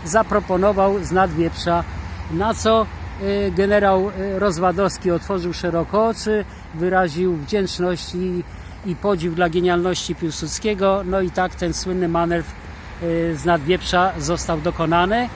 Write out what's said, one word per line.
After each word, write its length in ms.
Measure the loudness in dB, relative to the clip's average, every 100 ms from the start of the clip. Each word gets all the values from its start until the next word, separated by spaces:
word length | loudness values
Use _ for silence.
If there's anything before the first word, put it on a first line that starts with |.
zaproponował 1000 | 2 2 2 0 2 2 4 4 2 2
z 80 | 0
Nadwieprza, 720 | 2 2 2 -2 0 0 0 -2 -8 -10 -10 -6
na 240 | -2 0
co, 320 | 0 4 4 2 -4 -12 -6
e, 280 | -2 0 0
generał, 600 | 2 4 6 6 4 2
e, 280 | -2 -4 0
Rozwadowski 720 | 0 2 2 2 0 0 0
otworzył 420 | 0 0 -2 -2
szeroko 540 | -2 -2 -2 0 2 2
oczy, 380 | 0 0 0 -2 -12 -12
wyraził 640 | -4 2 2 2 0 0 0
wdzięczność 800 | -2 -2 -2 0 -2 -2 -4
i, 280 | -4 -2 -4 -6 -12 -14 -10 -6
i 100 | -2
podziw 380 | 0 0 0
dla 140 | 2 2
genialności 680 | 2 2 2 0 -2 -4
Piłsudskiego. 880 | -4 -4 -4 -6 -4 -2 2 2 2
No 160 | 0 -2
i 100 | 0
tak 240 | 0 -2
ten 200 | -2 -4
słynny 340 | -4 -4 -2 0
manewr, 400 | 0 2 0 -4 -12 -16 -16 -14 -6
e, 320 | -2 0 0
z 100 | 0
Nadwieprza 680 | 2 2 2 0 2 2 2 0
został 420 | -4 -2 -2 -2
dokonany 680 | -2 -2 2 2 2 0 -2